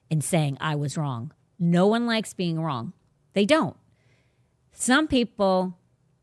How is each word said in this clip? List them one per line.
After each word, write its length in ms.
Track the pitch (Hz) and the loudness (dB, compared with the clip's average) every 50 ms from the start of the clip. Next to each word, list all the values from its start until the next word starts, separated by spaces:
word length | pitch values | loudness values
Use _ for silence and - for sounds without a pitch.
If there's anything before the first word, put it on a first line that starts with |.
| _ - | _ -4
in 100 | 160 151 | -4 -4
saying 380 | - - 185 160 151 139 135 - | -2 0 0 0 0 0 -2 -4
I 160 | - 156 151 | -4 -4 -4
was 220 | 147 147 143 - 165 | -4 -4 -4 -4 -4
wrong. 340 | 147 139 123 117 117 156 - _ _ _ _ - | -4 -4 -4 -6 -8 -12 -14 _ _ _ _ -2
No 300 | 175 170 170 175 185 208 | 0 2 4 4 4 4
one 180 | 220 233 240 | 2 2 0
likes 280 | 233 226 220 - - - | 0 -2 -2 -4 -6 -6
being 260 | - 180 170 160 160 | -6 -4 -4 -2 -4
wrong. 320 | 165 160 135 117 123 170 - _ _ _ _ _ _ _ | -4 -4 -4 -4 -6 -8 -12 _ _ _ _ _ _ _
They 140 | - 190 208 | -2 0 2
don't. 320 | 196 302 320 233 147 - _ _ _ _ _ _ _ _ _ _ _ _ _ _ _ _ _ _ _ _ | 4 4 2 2 -2 -6 _ _ _ _ _ _ _ _ _ _ _ _ _ _ _ _ _ _ _ _
Some 340 | - - 233 254 294 311 302 | -6 0 2 2 2 2 2
people 720 | 277 240 240 - _ - 196 190 190 185 185 185 175 _ _ _ _ _ _ _ _ _ | 2 0 0 0 _ 0 0 2 2 2 0 -2 -6 _ _ _ _ _ _ _ _ _